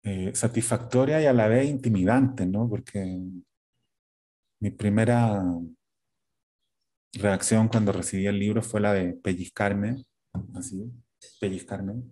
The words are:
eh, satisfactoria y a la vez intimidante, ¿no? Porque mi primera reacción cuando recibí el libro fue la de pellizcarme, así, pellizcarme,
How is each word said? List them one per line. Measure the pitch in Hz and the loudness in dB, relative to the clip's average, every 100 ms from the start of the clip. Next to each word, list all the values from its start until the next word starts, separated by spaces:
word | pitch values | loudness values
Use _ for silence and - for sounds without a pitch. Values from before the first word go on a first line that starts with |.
eh, | 104 95 92 104 | -6 -4 -4 -2
satisfactoria | 113 117 110 110 - 123 135 156 | -2 0 -2 -4 2 2 4 4
y | 151 | 4
a | |
la | 123 107 | 6 6
vez | 117 143 | 4 2
intimidante, | 139 120 101 92 127 131 - 92 | 0 0 2 4 4 4 0 -2
¿no? | 101 117 | 0 -2
Porque | 104 - 101 92 92 92 92 _ _ _ _ _ _ _ _ _ _ _ _ | -4 -6 -8 -6 -8 -10 -14 _ _ _ _ _ _ _ _ _ _ _ _
mi | 104 | -8
primera | - 104 104 113 120 117 101 92 87 85 - _ _ _ _ _ _ _ _ _ _ _ _ _ | -2 0 2 2 4 2 2 -2 -4 -8 -16 _ _ _ _ _ _ _ _ _ _ _ _ _
reacción | - 101 95 - 110 110 | -2 0 0 2 4 4
cuando | 113 101 | 4 2
recibí | 92 - 95 98 | 0 -4 -2 -2
el | 101 | 0
libro | 104 110 | 0 -2
fue | 107 107 | -2 0
la | 104 | 2
de | 101 90 | 2 0
pellizcarme, | 90 98 92 90 - 101 101 104 135 - _ _ 95 - - | -4 -4 -4 -6 -2 -2 0 -2 -6 -10 _ _ -10 -10 -12
así, | - 95 113 - _ _ - _ | -12 -10 -12 -14 _ _ -20 _
pellizcarme, | 101 92 - 98 98 117 123 | -6 -6 -8 -8 -8 -8 -12